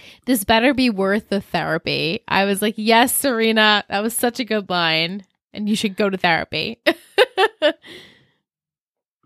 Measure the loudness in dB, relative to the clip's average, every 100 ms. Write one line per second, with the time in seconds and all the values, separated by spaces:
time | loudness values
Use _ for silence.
0 | -20 -10 -2 -2 2 2 2 2 2 2
1 | 0 0 -2 -6 -4 -4 -2 -4 -2 -2
2 | -2 -4 -2 -2 0 -2 -4 -2 2 4
3 | 4 0 -2 0 2 4 4 2 0 -4
4 | -4 -2 -2 -2 -4 -4 -2 -2 0 0
5 | -2 -6 -14 _ _ -8 -2 -2 -2 -2
6 | -2 0 0 0 -2 -6 -8 -4 -2 -2
7 | -2 0 0 2 0 0 -2 -2 -10 -20
8 | -20 _ _ _ _ _ _ _ _ _
9 | _ _